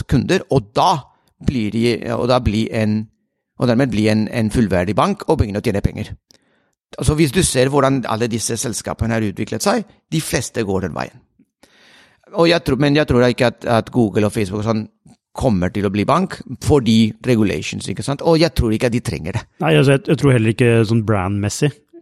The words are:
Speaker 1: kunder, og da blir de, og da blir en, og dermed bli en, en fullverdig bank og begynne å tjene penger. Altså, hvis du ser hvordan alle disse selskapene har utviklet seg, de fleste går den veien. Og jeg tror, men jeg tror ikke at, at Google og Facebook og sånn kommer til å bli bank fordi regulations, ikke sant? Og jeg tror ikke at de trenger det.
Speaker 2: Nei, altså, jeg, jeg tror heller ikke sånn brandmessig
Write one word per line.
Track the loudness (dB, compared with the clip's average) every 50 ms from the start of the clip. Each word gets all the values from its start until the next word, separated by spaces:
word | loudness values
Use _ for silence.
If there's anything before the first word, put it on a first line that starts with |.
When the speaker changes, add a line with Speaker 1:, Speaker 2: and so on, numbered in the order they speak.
| -4
Speaker 1:
kunder, | -2 0 0 2 0 0 -2 0 0 0
og | 0 0 0 0 0
da | 2 2 0 0 -4 _ _ _ _ _ _ _
blir | -4 -2 -2 -2 -2 -2 -2
de, | 0 0 0 0 -2 -4 -6 -4
og | -2 0 0
da | 0 2
blir | 2 0 0 0 -2 -2
en, | -2 -2 0 0 0 -2 -4 -8 _ _ _ _ _ _ _ _ _ -2
og | 0
dermed | 2 2 2 2 0
bli | 0 0 0 2 2
en, | 2 0 -2
en | -2 -2 -2 0 0
fullverdig | 0 0 2 0 0 0 0 0
bank | 0 0 0 -2 -4 -2
og | -2 0 0
begynne | 0 -2 -4 -4
å | -4
tjene | -2 -2 0
penger. | -2 -2 -4 -8 -10 -12 -14 -18 _ _ _ _ _ _ _ _ _ _ _ _ _ _ -14
Altså, | -4 -2 0 2 2
hvis | 2 2 2
du | 0
ser | 0 0 2 0 2 2 2
hvordan | 2 2 2 0 0 -2
alle | -2 -2 -2 -2 -2
disse | -2 -4 -4 -6 -6 -4
selskapene | -6 -6 -6 -6 -8 -8 -6 -4 -2 -2 0 0
har | -2
utviklet | -2 -4 -6 -6 -6 -6 -4 -2
seg, | -2 -2 -2 -4 -8 _ _ _
de | _ -6 -4
fleste | -4 -2 -4 -4 -4 -6 -6 -4
går | -4 -2 -2 -2 -4
den | -4 -6
veien. | -6 -8 -8 -12 -18 _ _ _ _ _ _ _ _ _ _ _ _ _ _ _ -20 _ _ _ _ _ _ 0
Og | 2 4
jeg | 4 4 2
tror, | 2 0 0
men | 2 2 2
jeg | 2 2 2 2
tror | 2 4 4
ikke | 4 2 2 0 0
at, | 0 -2 -2
at | 0 0 0 0 0
Google | 0 0 0 2 2 0 0 0
og | 0
Facebook | -2 -4 -4 -4 -4
og | -2
sånn | -2 -2 -2 -4 -8 _ _ _ -20 -20 _ _ _
kommer | -8 -2 0 0 2 2 0 -2
til | -2 -2 -2 0
å | 0
bli | 0 0
bank | 2 2 0 0 -2 -6 -12 -14 -14 -14 -6
fordi | 0 2 2 4 4 4 4 4 4 2 0 -2 -2
regulations, | 0 2 2 2 0 0 -4 -6 -8 -8 -8 -8 -8
ikke | -8 -8 -6
sant? | -8 -8 -2
Og | 0 2 2
jeg | 4 2 2
tror | 0 0 0 0 0
ikke | 0 0 0
at |
de | 0 -2
trenger | -4 -4 -8 -8 -8 -6 -6 -8
det. | -8 -10 _ -4 0
Speaker 2:
Nei, | 2 4 4
altså, | 4 4 2
jeg, | 2 2 0
jeg | 0 2
tror | 2 2 2
heller | 4 2 0
ikke | 2 2 2 4 4 4 4 2
sånn | 2 0 2 0
brandmessig | 0 0 -2 -2 -2 -2 -4 -4 -2 -2 -2 -2 -2 -6 _ _ -20 -20